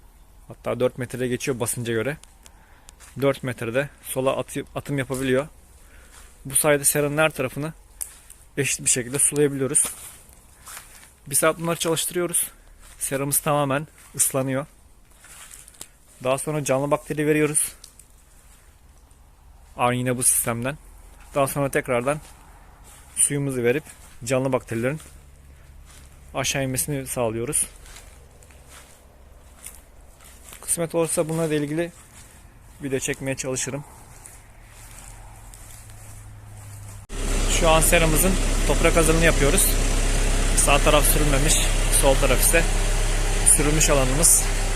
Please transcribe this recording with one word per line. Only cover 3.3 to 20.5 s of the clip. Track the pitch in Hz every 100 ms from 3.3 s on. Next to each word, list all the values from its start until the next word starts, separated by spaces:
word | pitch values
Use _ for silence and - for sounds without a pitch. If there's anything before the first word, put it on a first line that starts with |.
| 131
metrede | 127 117 117 123 143 -
sola | - 135 131 131
atı-, | - 143 -
atım | 131 - 143
yapabiliyor. | 131 131 131 127 151 - - - - - - - - -
Bu | 135 135
sayede | 156 143
seranın | 139 151 147 147
her | 156
tarafını | - 131 - 156 - - - - - - - - -
eşit | 131 -
bir | 139
şekilde | 131 117 139
sulayabiliyoruz. | - 147 147 139 131 147 - - - - - - - - - - - - - - -
Bir |
saat | 139 160 165
bunları | 165 165
çalıştırıyoruz. | 165 156 - 180 175 170 - - - - - -
Seramız | - 135 139 135
tamamen | 160 147 139 139 156 - - -
ıslanıyor. | - 139 135 131 156 - - - - - - - - - - - - - - -
Daha | 127 139
sonra | - 151
canlı | 139 131 143
bakteri | 147 - 151 151
veriyoruz. | 151 151 151 - - - - - - - - - - - - - - - - - - - - - -
Aynı | 123 123
yine | 127 123
bu |
sistemden. | 127 - 123